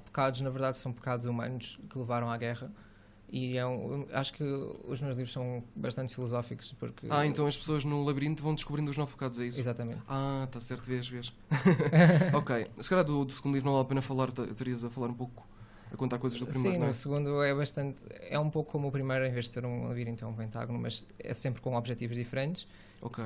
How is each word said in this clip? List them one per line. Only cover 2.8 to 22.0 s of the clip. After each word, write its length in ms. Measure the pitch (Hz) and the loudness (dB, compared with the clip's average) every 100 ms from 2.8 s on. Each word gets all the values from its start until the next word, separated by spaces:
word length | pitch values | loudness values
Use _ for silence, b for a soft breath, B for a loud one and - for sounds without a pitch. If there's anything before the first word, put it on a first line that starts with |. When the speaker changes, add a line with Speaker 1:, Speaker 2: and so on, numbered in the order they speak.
| B B B B - | B B B B -8
Speaker 1:
E 280 | 127 127 127 | -4 0 0
é 100 | 127 | 0
um, 380 | 127 120 139 139 | -2 -2 -4 -2
eu 80 | - | -2
acho 140 | 135 | -2
que 80 | - | -2
os 580 | 147 139 135 - - 131 | -2 -2 -4 -8 -6 -4
meus 160 | 143 123 | -2 -2
livros 160 | 123 | -4
são 280 | - 123 123 120 - | -4 -4 -4 -8 -6
bastante 400 | 123 120 127 - | -4 -4 -4 -4
filosóficos, 560 | 123 120 120 120 - - | -2 -2 -2 -8 -10 -8
porque 280 | 123 - 117 | -10 -8 -2
Speaker 2:
Ah, 160 | 143 147 | 2 4
então 180 | 151 147 | 4 2
as 120 | 143 | 0
pessoas 260 | - 151 | 0 0
no 180 | 139 143 143 | 2 2 2
labirinto 360 | 135 143 156 | 2 0 0
vão 140 | 151 156 | 0 0
descobrindo 340 | - 147 147 | 0 -2 0
os 80 | 143 | 0
nove 140 | 143 | -2
pecados, 260 | - 131 120 | -2 -4 -2
é 80 | 123 | -2
isso? 140 | 123 | -2
Speaker 1:
Exatamente. 420 | 123 120 117 113 - | -2 -2 -4 -6 -4
Speaker 2:
Ah, 400 | 135 139 139 131 | -2 0 0 -4
tá 120 | 120 | -6
certo, 220 | - 123 123 | -6 -6 -4
vês, 200 | 123 123 | -4 -4
vês. 240 | 123 120 - - | -6 -8 -12 -2
Speaker 1:
<laughs> 800 | 143 185 156 147 160 170 170 - | 4 6 6 8 10 12 10 8
Speaker 2:
Ok, 340 | 143 143 120 107 - | 4 2 0 -2 -4
se 100 | - | 2
calhar 140 | 185 | 4
do, 220 | 156 147 135 | 4 2 0
do 60 | |
segundo 200 | - 143 139 | -2 0 2
livro 100 | 139 | 4
não 40 | 139 | 4
vale 100 | 131 | 4
a 40 | |
pena 120 | 135 | 2
falar, 300 | 135 131 131 | 0 0 0
t-, 160 | 123 117 | 0 -6
terias 280 | 110 127 123 120 | -4 -4 -2 -4
a 40 | |
falar 200 | 123 120 | -4 -4
um 40 | |
pouco, 320 | 120 123 - - B B B B | -4 -6 -10 -18 B B B B
a 60 | - | -4
contar 220 | 127 120 | 0 0
coisas 200 | 127 120 | 0 -2
do 60 | 123 | -2
primeiro, 240 | 131 127 180 | 2 2 4
Speaker 1:
Sim, 20 | |
Speaker 2:
não 60 | 147 | 2
é? 20 | |
Speaker 1:
no 60 | |
segundo 500 | 120 143 143 143 143 | 0 0 0 2 2
é 100 | 143 | 4
bastante, 440 | 139 147 - 139 - - | 2 0 -2 -4 -4 -12
é 280 | - 87 139 | -14 -4 0
um 100 | 151 | 0
pouco 220 | 156 147 | 0 -2
como 160 | 151 143 | -2 0
o 40 | |
primeiro, 320 | 135 135 131 131 | 0 0 2 2
em 60 | |
vez 140 | 123 117 | 0 -2
de 40 | |
ser 140 | 123 123 | -4 -4
um 240 | 120 120 | -2 -2
labirinto, 340 | 120 117 117 | -2 -4 -4
é 40 | 113 | -6
um 60 | |
pentágono, 460 | 113 110 113 117 120 | -6 -6 -4 -4 -2
mas 260 | 117 - - - | -2 -4 -8 -12
é 140 | - | -6
sempre 280 | 113 139 117 | -4 -2 -2
com 140 | 131 120 | -2 -2
objetivos 400 | 120 117 | 0 -2